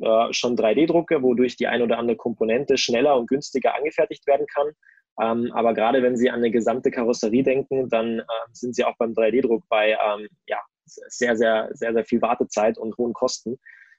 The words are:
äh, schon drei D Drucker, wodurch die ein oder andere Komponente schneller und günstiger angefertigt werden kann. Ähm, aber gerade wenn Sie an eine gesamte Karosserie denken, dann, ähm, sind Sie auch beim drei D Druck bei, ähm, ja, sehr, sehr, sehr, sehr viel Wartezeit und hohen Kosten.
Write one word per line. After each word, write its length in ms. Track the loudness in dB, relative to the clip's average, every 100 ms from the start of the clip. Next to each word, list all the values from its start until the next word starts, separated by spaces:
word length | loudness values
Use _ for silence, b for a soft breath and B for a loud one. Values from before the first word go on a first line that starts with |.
äh, 320 | 2 2 2
schon 240 | 0 -2 0
drei 180 | 2
D 120 | 4 2
Drucker, 360 | 2 2 0
wodurch 340 | 2 2 0 0
die 100 | -2
ein 160 | 0
oder 160 | 0 0
andere 180 | -2 -2
Komponente 600 | -2 -2 0 0 2 0
schneller 400 | 2 2 2 2
und 100 | 2
günstiger 480 | -4 -2 -2 -2 -2
angefertigt 500 | -4 -2 -2 -2 0
werden 200 | 0 0
kann. 220 | -4 -4 -6 b b b -4
Ähm, 320 | -2 -2 -2
aber 220 | 0 0
gerade 280 | 2 2 2
wenn 140 | 2 2
Sie 140 | 0
an 80 | 2
eine 120 | 0
gesamte 400 | 0 0 0 -2
Karosserie 520 | -2 -2 0 0 2
denken, 480 | 2 0 -2 -4 -2
dann, 300 | -2 -2 -4
ähm, 320 | -6 -8 -10
sind 200 | -12 -8
Sie 100 | -2
auch 120 | -2 -2
beim 140 | -4
drei 180 | 0 2
D 120 | 2
Druck 220 | 0 -2 0
bei, 220 | 0 2
ähm, 380 | 2 0 -2 -8 _ -8
ja, 120 | -8 -10 _
sehr, 520 | _ -20 -16 -4 0 2
sehr, 340 | 4 2 0
sehr, 180 | -6 -2
sehr 120 | -2
viel 160 | 0 0
Wartezeit 560 | 0 0 -2 0 0 0
und 200 | -6 -4
hohen 160 | -4
Kosten. 480 | -2 -2 -4 -10 -10 B B B